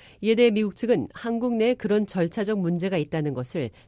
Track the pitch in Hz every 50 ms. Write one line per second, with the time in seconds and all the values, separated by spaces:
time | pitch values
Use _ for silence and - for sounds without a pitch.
0 | - - - _ 202 214 226 226 240 240 208 214 214 202 - - - 226 240 165
1 | 107 - - - - 233 233 233 233 247 240 220 220 240 254 240 - 196 202 214
2 | 208 - - 190 165 170 - - 202 202 220 202 180 170 175 170 180 190 190 165
3 | 147 - - 160 147 151 131 120 127 - - 170 131 110 - - -